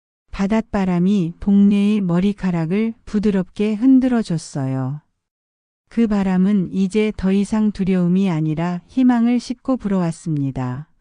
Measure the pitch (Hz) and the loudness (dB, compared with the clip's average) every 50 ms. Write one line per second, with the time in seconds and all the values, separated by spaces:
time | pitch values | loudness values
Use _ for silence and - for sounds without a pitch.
0 | _ _ _ _ _ _ - - 190 190 220 226 220 - - 202 190 185 180 175 | _ _ _ _ _ _ -6 -4 -2 0 0 -2 -2 -2 -2 -2 0 0 0 2
1 | 175 190 208 208 170 160 170 - - 208 196 202 202 202 202 202 202 202 214 214 | 2 2 2 0 0 -2 -6 -4 -2 0 2 2 4 2 2 2 2 2 0 0
2 | 196 175 170 175 185 208 202 - - 190 175 170 165 156 185 208 220 226 226 - | 0 0 0 0 0 0 -2 -2 -4 -4 -2 -2 -2 -2 -2 -2 -2 -4 -6 -10
3 | _ - - 214 196 214 196 190 180 - - - 208 214 220 202 233 269 262 254 | _ -6 -4 -2 0 0 0 0 -2 -4 -6 -4 -4 -2 -2 0 4 4 6 6
4 | 247 262 247 233 214 - 175 156 - - - 147 135 131 131 131 131 127 143 147 | 4 2 0 0 -2 -2 -4 -6 -6 -8 -8 -6 -4 -4 -4 -4 -4 -6 -8 -10
5 | - _ _ _ _ _ _ _ _ _ _ _ _ _ _ _ _ _ - 233 | -12 _ _ _ _ _ _ _ _ _ _ _ _ _ _ _ _ _ -2 -2
6 | 233 214 208 202 190 190 185 185 185 196 214 196 175 - 180 190 196 185 185 214 | 0 0 0 0 0 2 2 2 2 2 2 2 0 -2 -2 -2 -2 0 0 0
7 | 214 214 208 - - 190 190 196 202 - - 214 214 214 196 - 190 175 190 185 | 0 -2 -2 -2 0 0 2 0 0 0 0 0 0 0 0 -2 -2 0 0 2
8 | 175 175 180 185 196 190 165 156 156 156 156 151 165 175 180 175 - _ - 262 | 2 2 2 2 2 0 0 0 -2 -2 -2 -2 -2 -4 -4 -6 -10 _ -2 4
9 | 262 247 247 233 226 240 247 240 - - 247 - - - 262 240 - 196 196 190 | 6 6 6 6 4 0 0 0 -2 -6 -10 -8 -4 -4 -4 -4 -2 -2 -2 -2
10 | 175 165 160 - - 170 156 147 139 135 135 135 127 123 123 135 151 - _ _ | -2 -2 -4 -6 -6 -4 -4 -2 -2 -4 -4 -4 -6 -6 -6 -8 -12 -16 _ _